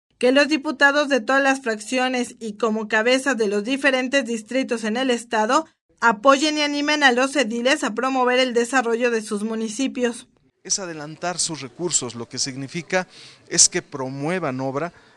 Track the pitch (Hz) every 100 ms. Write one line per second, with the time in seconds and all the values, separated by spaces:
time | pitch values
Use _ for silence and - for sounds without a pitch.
0 | _ _ 247 269 285 302 302 277 285 285
1 | 294 269 214 269 277 269 240 214 214 254
2 | 254 254 240 - 226 208 233 220 214 220
3 | 226 262 269 233 214 202 208 269 285 254
4 | 262 277 226 233 220 254 262 240 214 226
5 | 262 240 233 226 214 285 320 _ _ _
6 | 233 226 277 277 302 302 294 285 294 302
7 | 285 247 269 294 226 233 240 294 262 214
8 | 262 269 247 247 262 233 240 269 233 226
9 | 240 226 214 208 214 220 220 214 269 -
10 | 247 233 - _ _ _ - - 185 160
11 | 151 156 175 175 - 151 127 - 175 -
12 | 127 117 117 127 - 131 135 175 160 185
13 | 180 - - - _ 175 - 180 - 139
14 | 131 139 147 185 160 127 135 135 170 -
15 | _